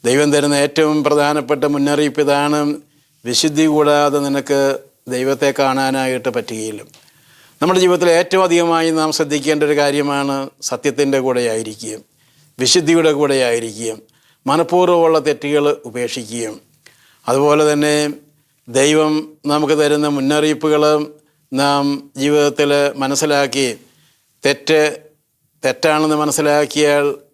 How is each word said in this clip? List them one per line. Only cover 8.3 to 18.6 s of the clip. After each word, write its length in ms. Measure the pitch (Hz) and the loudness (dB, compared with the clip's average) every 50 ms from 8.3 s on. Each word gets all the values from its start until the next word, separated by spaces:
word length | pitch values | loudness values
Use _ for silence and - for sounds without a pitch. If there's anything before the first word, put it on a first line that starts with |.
| - 190 185 | 2 0 2
അധികമായി 440 | 180 170 170 170 170 170 165 165 165 | 2 2 2 2 2 0 0 0 0
നാം 180 | 160 160 156 156 151 - | 0 0 -2 -2 -2 -2
ശ്രദ്ധിക്കേണ്ട 440 | 160 143 147 151 135 147 151 151 147 | -2 -2 -2 -4 -2 -2 0 0 0
ഒരു 120 | 147 147 147 | 0 2 2
കാര്യമാണ് 580 | 143 143 139 147 143 143 143 139 139 139 139 139 135 139 _ _ - - | 0 0 0 0 -2 -2 -2 -2 -2 -2 -4 -6 -6 -10 _ _ -10 -8
സത്യത്തിൻ്റെ 500 | 127 120 - 143 139 139 147 139 135 135 | -8 -4 -4 -4 0 0 0 0 0 0
കൂടെ 220 | 127 131 127 123 120 117 | 0 0 -2 0 -2 -2
ആയിരിക്കുകയും 500 | 110 110 113 110 107 104 113 110 107 110 - _ _ _ _ _ _ _ _ _ _ - | -2 -4 -6 -8 -12 -14 -14 -14 -14 -14 -16 _ _ _ _ _ _ _ _ _ _ -4
വിശുദ്ധിയുടെ 520 | 127 123 - 180 160 147 170 165 160 156 151 | 0 2 2 2 4 4 2 4 4 2 2
കൂടെ 240 | 139 151 139 139 135 127 120 | 2 0 0 2 0 0 0
ആയിരിക്കുകയും 500 | 117 117 113 113 104 107 117 113 110 110 - _ _ _ _ _ _ _ _ | 0 -2 -4 -6 -10 -8 -8 -8 -10 -10 -14 _ _ _ _ _ _ _ _
മനഃപൂർവ്വമുള്ള 720 | - 143 160 170 - 180 180 180 180 180 170 165 165 160 156 143 156 | -2 0 0 0 0 2 2 2 4 4 2 2 2 2 2 0 0
തെറ്റുകൾ 380 | 147 147 147 143 147 147 147 147 147 - - | -4 -4 -4 -2 -2 0 0 0 -2 -2 -6
ഉപേക്ഷിക്കുകയും. 680 | 123 110 123 123 117 - 135 117 107 110 120 117 110 107 - _ _ _ _ _ - _ _ _ _ _ _ _ | -12 -8 -8 -6 -6 -8 -10 -12 -10 -8 -8 -8 -8 -10 -14 _ _ _ _ _ -20 _ _ _ _ _ _ _
അതുപോലെ 380 | - 120 135 143 147 147 151 151 151 | 0 0 2 4 4 4 4 4 2
തന്നെ 240 | 147 147 147 151 147 151 151 147 147 - _ _ _ _ _ _ _ _ | 2 2 2 0 0 0 0 -2 -6 -10 _ _ _ _ _ _ _ _